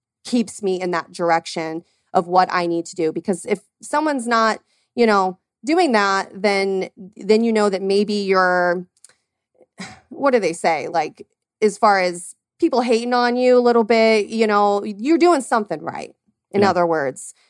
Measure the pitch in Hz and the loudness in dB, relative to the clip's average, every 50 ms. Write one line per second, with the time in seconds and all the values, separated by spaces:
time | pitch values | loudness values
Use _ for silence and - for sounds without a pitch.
0 | _ _ _ _ - - - 247 214 190 - - 208 190 185 180 185 180 175 165 | _ _ _ _ -8 -4 -2 -2 -2 -2 -6 -8 -6 -4 -4 -4 -4 -4 -4 -4
1 | 165 - 180 - 175 170 165 170 170 - - 175 160 160 160 165 - _ _ _ | -6 -8 -8 -4 0 0 0 0 -2 -4 -8 -8 -8 -8 -8 -10 -12 _ _ _
2 | _ _ - - 170 175 180 185 185 - - 180 175 175 170 170 165 - - - | _ _ -2 -2 -2 2 2 2 2 2 0 -2 -2 -2 -2 -4 -6 -6 -6 -4
3 | 165 160 156 170 - - 185 170 - - 202 185 - _ _ _ - - - 294 | -4 -4 -4 -4 -4 -6 -6 -6 -6 -6 -6 -6 -8 _ _ _ -10 -6 -4 -2
4 | 311 311 285 262 226 240 240 226 220 220 214 - _ _ _ _ _ _ - - | -2 -2 -2 -4 -2 0 0 2 2 2 0 -4 _ _ _ _ _ _ -2 2
5 | 233 220 208 202 190 185 180 - _ _ _ _ - 240 320 359 359 294 233 208 | 2 4 4 4 2 0 -4 -8 _ _ _ _ -6 -2 0 2 2 2 2 2
6 | 202 196 196 196 - - - 196 190 208 202 196 196 196 190 185 185 - - - | 2 2 0 -2 -2 -6 -6 -4 -2 0 0 0 0 0 -2 -2 -4 -6 -10 -14
7 | 185 185 - - 202 190 220 220 233 233 220 214 208 208 190 190 196 190 196 202 | -20 -20 -18 -6 0 2 2 2 2 2 2 2 2 0 0 -2 -2 0 0 0
8 | 208 208 208 208 196 190 190 185 185 180 180 180 175 175 175 180 180 - _ _ | 0 0 -2 -2 -2 0 2 2 2 2 2 2 2 0 0 -2 -6 -10 _ _
9 | _ _ _ _ _ _ _ _ _ _ _ _ _ _ _ - 190 - - - | _ _ _ _ _ _ _ _ _ _ _ _ _ _ _ -18 -18 -18 -20 -20
10 | _ - - - 269 277 247 233 190 160 170 - - 180 160 147 120 - - 165 | _ -20 -8 -4 0 0 2 2 0 -2 -4 -2 -2 -2 -2 -2 -4 -4 -4 -4
11 | 156 156 - - - _ _ _ _ _ _ - 220 214 190 - - 214 202 190 | -4 -4 -8 -16 -20 _ _ _ _ _ _ -2 -2 -2 0 2 2 4 4 4
12 | 185 180 170 175 - - - _ _ _ _ _ 339 330 - 233 254 240 233 226 | 2 -2 -4 -6 -12 -18 -20 _ _ _ _ _ -2 0 0 0 0 2 0 0
13 | 233 247 247 247 247 240 240 247 254 247 247 247 240 240 233 233 220 202 233 226 | 0 0 0 0 0 0 0 2 2 4 4 4 4 4 4 2 2 2 2 4
14 | 226 226 220 214 196 - 226 226 226 214 208 208 208 208 202 202 202 214 208 196 | 4 4 4 2 0 -2 -2 0 0 2 2 2 2 2 0 0 -4 -6 -8 -6
15 | 220 285 339 269 330 349 339 277 - - 254 226 214 - 165 151 - - - - | -2 0 2 4 4 4 4 2 0 -2 -2 -2 -2 -4 -8 -10 -8 -10 -12 -12
16 | - - - _ _ _ _ _ _ _ - 202 202 190 175 180 170 165 165 156 | -12 -14 -18 _ _ _ _ _ _ _ -2 0 2 2 2 2 2 0 0 0
17 | 139 131 131 - - - - _ _ | -2 -4 -6 -8 -12 -20 -20 _ _